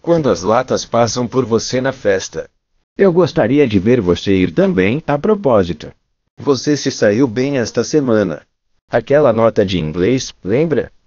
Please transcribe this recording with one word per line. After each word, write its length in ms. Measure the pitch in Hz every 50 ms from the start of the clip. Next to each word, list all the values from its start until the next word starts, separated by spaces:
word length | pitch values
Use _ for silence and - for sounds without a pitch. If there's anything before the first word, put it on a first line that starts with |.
Quando 300 | - - 170 165 151 123
as 120 | 98 85
latas 420 | 92 101 110 120 131 - 123 98 -
passam 420 | - - 120 120 113 - 123 123
por 180 | 107 120 131 127
você 360 | 107 113 110 - - - 127
na 120 | 127 135
festa. 560 | 131 - - 101 95 95 - - - 80 76 - _ _ _ _ _ _ _ _ _
Eu 160 | - 196 190
gostaria 540 | 165 175 175 - - 165 123 107 135 147 147
de 120 | 123 107 98
ver 220 | 87 113 127 123
você 340 | 98 87 87 - - 101 98
ir 160 | 95 90 90
também, 500 | 82 - 185 196 180 95 92 98 117 151 -
a 120 | - 143 143
propósito. 760 | 147 208 214 202 202 139 120 104 92 85 85 - - - _ _ _ _ _ _ _ _ _ _
Você 360 | 110 139 139 120 - 147 147
se 160 | 135 - 135
saiu 340 | - - 120 107 104 113 143
bem 320 | 123 104 123 127 143 143 131
esta 240 | 113 - - 123
semana. 600 | 113 - - 151 139 127 113 107 101 87 76 - _ _ _ _ _ _ _ _ _ _
Aquela 440 | - 120 117 - 135 147 151 127
nota 340 | 110 110 113 113 110 - 104
de 120 | 92 101 90
inglês, 540 | 78 78 78 87 90 107 127 131 - - - _
lembra? 500 | _ 87 104 131 160 170 143 117 - - _ _ _